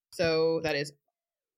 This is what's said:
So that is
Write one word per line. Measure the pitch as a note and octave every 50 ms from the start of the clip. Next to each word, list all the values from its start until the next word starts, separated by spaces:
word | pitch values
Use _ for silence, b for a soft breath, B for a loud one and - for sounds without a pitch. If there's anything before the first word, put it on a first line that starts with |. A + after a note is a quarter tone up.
| _ _
So | - - F3+ E3 D#3+ D#3+ D#3+ E3 E3 E3 D#3+
that | D#3 D3+
is | C#3+ D3 D3 - _ _ _ _ _ _ _ _ _ _ _ _